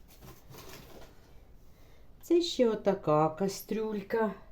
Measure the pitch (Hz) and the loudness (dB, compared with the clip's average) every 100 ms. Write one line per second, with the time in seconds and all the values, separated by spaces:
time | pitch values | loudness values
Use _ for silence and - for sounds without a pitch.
0 | - - - - - - - - - - | -20 -20 -20 -20 -20 -18 -16 -18 -18 -18
1 | - - - - - - - - - - | -18 -20 -20 -20 -20 -20 -20 -20 -20 -20
2 | - - - 339 339 - 233 208 196 190 | -20 -12 2 2 4 2 2 2 0 0
3 | - 151 156 156 190 - - 214 220 208 | 4 4 4 2 -2 -2 -4 -4 -2 -4
4 | 190 226 214 - - | -2 0 0 -2 -12